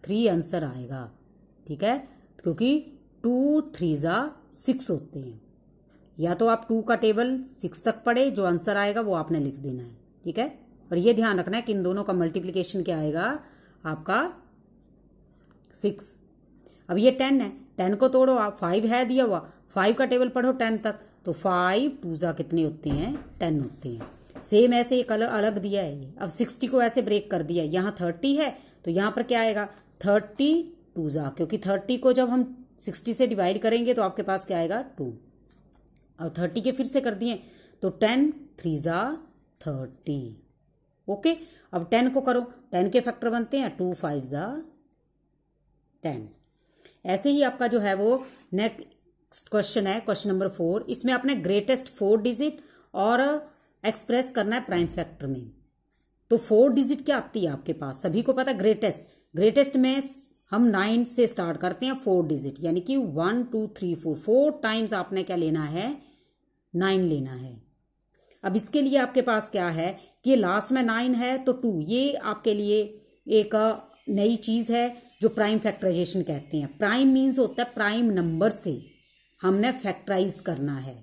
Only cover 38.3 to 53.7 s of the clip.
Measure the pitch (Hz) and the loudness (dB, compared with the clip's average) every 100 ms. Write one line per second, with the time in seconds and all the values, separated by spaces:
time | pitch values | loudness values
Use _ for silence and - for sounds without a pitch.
38.3 | - - - 170 151 160 170 240 320 - | 0 -14 -8 -4 -2 -2 -2 -2 -6 -12
39.3 | _ _ _ - 135 131 - - 143 120 | _ _ _ -8 -8 -8 -12 -8 -6 -8
40.3 | 107 _ _ _ _ _ _ - 302 320 | -16 _ _ _ _ _ _ -8 -2 0
41.3 | 330 - - _ 180 170 226 254 262 262 | -2 -8 -20 _ -6 0 2 4 2 0
42.3 | 247 240 - _ 180 185 247 240 - 240 | 0 -2 -14 _ 0 2 2 0 -4 -2
43.3 | 233 226 277 233 170 180 175 165 147 127 | -2 -2 -2 -2 -4 -4 -4 -4 -4 -6
44.3 | 143 196 294 320 _ _ _ _ _ _ | -6 -6 -8 -12 _ _ _ _ _ _
45.3 | _ _ _ _ _ _ _ 165 127 107 | _ _ _ _ _ _ _ -8 -8 -12
46.3 | _ _ _ _ _ - _ - 190 285 | _ _ _ _ _ -20 _ -4 0 2
47.3 | 285 269 262 240 233 202 190 208 262 - | 4 2 0 0 0 0 0 2 0 -2
48.3 | - - 185 214 - - _ _ _ _ | -18 -6 -2 -2 -4 -20 _ _ _ _
49.3 | - - 214 202 226 196 208 220 196 202 | -16 -2 -2 0 -2 -2 -2 -2 -2 0
50.3 | 185 190 190 165 196 - 233 247 254 269 | 0 0 -2 -2 -2 -4 -4 0 0 0
51.3 | 254 170 202 202 254 262 - 202 220 220 | 0 0 0 2 -2 -2 -2 2 4 2
52.3 | 233 294 302 - - _ 190 202 240 277 | 0 -2 -4 -20 -20 _ -2 2 2 2
53.3 | 302 294 _ _ | 0 -6 _ _